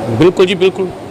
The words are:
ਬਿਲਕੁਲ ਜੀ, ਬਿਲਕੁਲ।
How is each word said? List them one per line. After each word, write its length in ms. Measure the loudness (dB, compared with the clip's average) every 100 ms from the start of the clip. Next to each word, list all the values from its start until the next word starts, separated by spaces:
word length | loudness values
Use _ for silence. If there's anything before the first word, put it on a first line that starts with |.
| -2
ਬਿਲਕੁਲ 360 | 2 2 4 0
ਜੀ, 100 | 2
ਬਿਲਕੁਲ। 320 | 0 0 -6 -8 -12